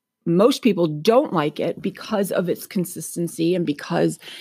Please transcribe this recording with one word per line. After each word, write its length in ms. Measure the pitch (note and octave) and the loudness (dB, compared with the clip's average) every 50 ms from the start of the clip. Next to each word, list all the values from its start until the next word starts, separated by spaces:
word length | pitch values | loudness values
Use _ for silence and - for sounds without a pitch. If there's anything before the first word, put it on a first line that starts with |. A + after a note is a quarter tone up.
| _ _ _ _ - | _ _ _ _ -2
most 380 | E3+ E3+ F#3 G#3+ C#4 C4+ - | 0 4 4 4 4 2 2
people 240 | - A3+ F#3+ E3+ F3 | 2 2 4 4 2
don't 480 | D#3 D3+ D3+ D#3 A3 A3+ C4 D#4 - - | 0 0 0 2 4 4 4 4 4 0
like 260 | D#3+ D3 D3+ D3+ - | 0 0 0 -2 -2
it 220 | - E3 - - | -4 -4 -4 -4
because 500 | - G3 - - - - A3 G3 G3+ F#3+ | -6 -8 -8 -8 -8 -4 -2 -2 0 0
of 160 | - - F3 F3 | 0 0 0 0
its 180 | - - - | -2 -4 -6
consistency 880 | - - G3 E3+ - - D#3+ D#3+ - - F3 E3+ D#3+ - - E3 E3+ F3+ | -6 -4 -4 -4 -4 -6 -10 -10 -8 -6 -4 -4 -4 -2 0 0 2 2
and 120 | F3+ E3+ | 2 0
because 520 | D3 D3 - - - F3 D#3+ E3 E3 D#3+ - - - - - | -2 -2 -4 -4 -2 0 2 2 2 0 -4 -12 -18 -18 -16